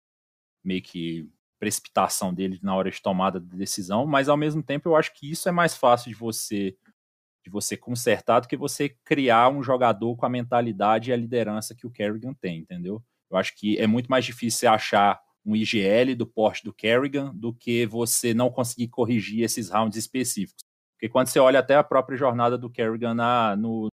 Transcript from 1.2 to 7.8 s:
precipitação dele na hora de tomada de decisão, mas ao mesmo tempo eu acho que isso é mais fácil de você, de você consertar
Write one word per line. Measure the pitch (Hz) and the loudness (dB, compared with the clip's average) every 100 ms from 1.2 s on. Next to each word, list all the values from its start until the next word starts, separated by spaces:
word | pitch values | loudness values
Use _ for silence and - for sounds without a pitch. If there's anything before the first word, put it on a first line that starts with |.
| 76 _ _ - | -10 _ _ -8
precipitação | 104 - - - 95 - 95 | -6 -6 -4 0 0 0 -4
dele | 90 95 92 | -4 -4 -4
na | 98 95 | -2 0
hora | 92 | -2
de | - | -4
tomada | 104 92 95 90 | -2 0 0 -2
de | 87 92 | -8 -10
decisão, | 98 - 90 104 151 | -8 -8 -4 -2 0
mas | 139 139 | 0 2
ao | 147 | 2
mesmo | 151 156 | 0 -2
tempo | 147 143 175 | -4 -4 2
eu | 156 | 2
acho | 156 | 2
que | - 143 | -4 -12
isso | 165 190 | -6 -2
é | |
mais | 175 170 - | 2 2 2
fácil | 127 120 123 | 4 4 0
de | 107 | -10
você, | 117 110 - 104 95 - _ _ _ _ _ _ - | -8 -6 -4 -4 -4 -6 _ _ _ _ _ _ -12
de | |
você | 101 - | -8 -6
consertar | 104 | -6